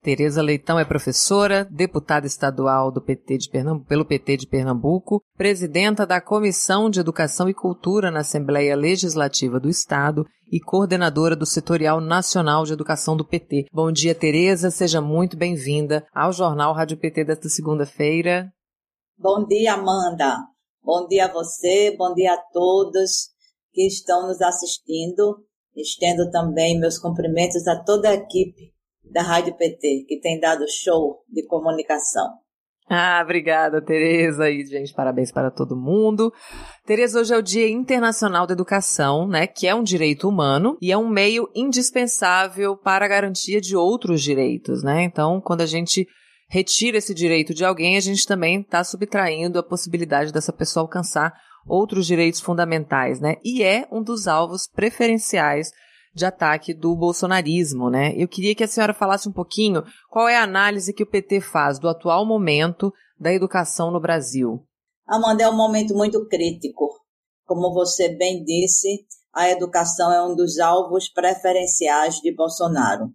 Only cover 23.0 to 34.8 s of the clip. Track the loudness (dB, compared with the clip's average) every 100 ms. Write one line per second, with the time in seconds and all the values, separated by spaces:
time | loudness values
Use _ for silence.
23 | 0 -2 -6 _ _ _ _ 0 0 0
24 | 0 0 0 0 0 0 -6 -8 -6 -6
25 | -4 0 0 0 _ _ _ -12 -10 -2
26 | 0 2 0 0 0 2 2 2 0 -2
27 | -6 -4 -2 0 0 0 -2 -2 2 2
28 | 4 0 0 -2 -2 -4 -20 _ _ _
29 | -6 -4 0 0 0 -2 -2 0 -2 -2
30 | -4 -6 -4 0 0 0 -2 -4 0 2
31 | 0 -4 _ -8 -4 -2 -2 -4 -2 -4
32 | -2 -4 -4 -8 _ _ _ _ _ 0
33 | 2 0 0 -2 2 2 2 0 0 0
34 | 2 4 2 2 0 0 -6 -8